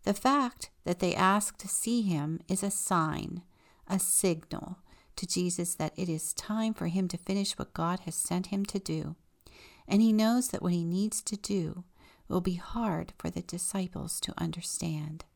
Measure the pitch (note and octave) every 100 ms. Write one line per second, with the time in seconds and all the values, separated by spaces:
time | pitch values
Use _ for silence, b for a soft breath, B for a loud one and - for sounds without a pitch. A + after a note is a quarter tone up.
0 | - G3+ C4 C#4 B3+ - - _ - F3
1 | F3+ - F#3 G#3 G3+ - G3 - - A#3+
2 | G3+ D#3+ D3 E3 - F#3 G3+ - - F3+
3 | D#3 - - F3 - b b b b F#3+
4 | - - F#3+ D#3+ - - - F3+ b b
5 | b - F3+ - F3+ F3 E3+ - D#3 -
6 | F#3 D#3+ - - - G#3+ A3 G#3+ E3+ F3+
7 | F#3 E3+ - G3 G3 - - - E3 F#3
8 | - - - F3+ F#3 G3 G3 G3 F#3+ D#3+
9 | D3+ E3 _ _ B B B B B G3+
10 | A3+ G#3+ A3 A#3+ B3+ - F3 F3 E3+ F3+
11 | G#3 - - G3+ - G3+ D#3+ F3+ F3 b
12 | b b b F3+ F3+ F3+ - A#3 A3+ D#3+
13 | E3+ - E3 E3+ E3+ F3 - G3 F3+ -
14 | F#3 - - - E3+ E3+ - - E3+ D#3
15 | D3+ D#3+ -